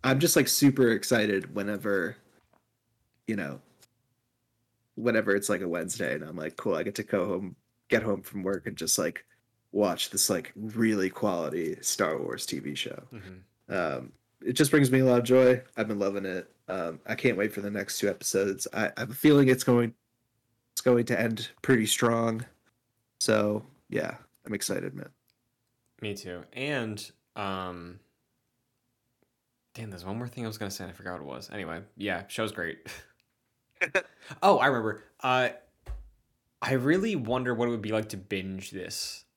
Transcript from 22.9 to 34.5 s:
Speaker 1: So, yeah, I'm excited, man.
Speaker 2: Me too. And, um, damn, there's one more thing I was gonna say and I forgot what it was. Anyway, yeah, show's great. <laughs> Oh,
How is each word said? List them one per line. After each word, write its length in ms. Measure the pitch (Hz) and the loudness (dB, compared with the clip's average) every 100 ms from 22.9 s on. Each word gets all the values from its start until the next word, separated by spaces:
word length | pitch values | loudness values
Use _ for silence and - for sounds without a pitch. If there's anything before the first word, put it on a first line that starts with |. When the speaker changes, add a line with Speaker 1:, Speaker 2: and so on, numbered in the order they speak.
| _ _ _ | _ _ _
Speaker 1:
So, 440 | - 110 104 107 - _ _ | 2 2 2 -2 -6 _ _
yeah, 280 | - 82 - _ _ - | -6 -6 -8 _ _ -10
I'm 80 | |
excited, 400 | 104 - - 90 | -8 -4 -4 -6
man. 160 | 95 - _ _ _ _ _ _ _ _ _ | -12 -18 _ _ _ _ _ _ _ _ _
Speaker 2:
Me 140 | 107 98 | -10 -10
too. 280 | 92 87 - | -12 -14 -14
And, 580 | 120 139 139 113 104 - _ _ - | -10 -4 -4 -4 -8 -12 _ _ -8
um, 640 | 98 95 92 87 87 90 _ _ _ _ _ _ _ _ _ _ _ _ _ _ _ _ _ | -6 -6 -8 -10 -16 -20 _ _ _ _ _ _ _ _ _ _ _ _ _ _ _ _ _
damn, 160 | - 110 | -14 -12
there's 160 | 90 92 | -10 -8
one 120 | 110 | -8
more 100 | 123 | -8
thing 180 | 127 113 | -8 -10
I 20 | |
was 100 | 107 | -8
gonna 140 | 101 | -8
say 120 | 98 90 | -8 -12
and 60 | |
I 40 | - | -12
forgot 180 | 95 | -10
what 80 | 90 | -10
it 40 | 71 64 | -10 -14
was. 140 | - | -12
Anyway, 300 | 104 82 82 98 - | -10 -8 -10 -12 -8
yeah, 280 | 101 87 98 | -4 -4 -6
show's 240 | - 110 | -6 -4
great. 360 | - 85 - - - - _ _ _ _ _ _ _ | -4 -8 -8 -14 -18 -20 _ _ _ _ _ _ _
<laughs> 240 | 170 185 - _ - 143 | -2 -2 -4 _ -20 2
Oh, 160 | 196 | 4